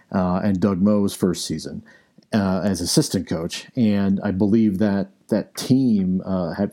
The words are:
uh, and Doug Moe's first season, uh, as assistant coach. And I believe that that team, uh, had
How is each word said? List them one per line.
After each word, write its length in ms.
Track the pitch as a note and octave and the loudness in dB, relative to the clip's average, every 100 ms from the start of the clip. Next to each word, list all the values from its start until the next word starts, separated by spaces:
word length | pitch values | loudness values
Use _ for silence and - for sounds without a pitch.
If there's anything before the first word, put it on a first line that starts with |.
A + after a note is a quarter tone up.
| _ | _
uh, 260 | G2 F2+ F2+ | -2 0 0
and 180 | G#2+ F#2 | 0 0
Doug 200 | G2+ F2+ | 0 2
Moe's 340 | G2+ G#2 G2+ | 2 4 0
first 320 | - F#2+ E2 - | 0 0 0 -4
season, 360 | D#2+ - - - - _ _ _ | -8 -8 -12 -16 -20 _ _ _
uh, 300 | A2 G2 F#2 | 0 0 0
as 160 | F#2+ F2+ | 0 -2
assistant 480 | F2 - - G2 E2 | 0 0 0 -2 -4
coach. 380 | E2 E2+ - - - | -6 -6 -8 -8 0
And 420 | A2 G2+ G2 G2 | 2 2 0 0
I 60 | G2 | -2
believe 480 | F#2+ G2+ A2+ G#2+ F#2+ | 0 2 4 2 2
that 320 | G#2+ G2 F#2+ _ _ | 0 0 -4 _ _
that 260 | G#2 - - | -4 -4 -10
team, 640 | - C3 B2+ G#2 F#2 F#2 | 0 2 4 2 2 -2
uh, 300 | F#2+ F#2 E2+ | -2 -4 -4
had 180 | G2 G2+ | -2 -4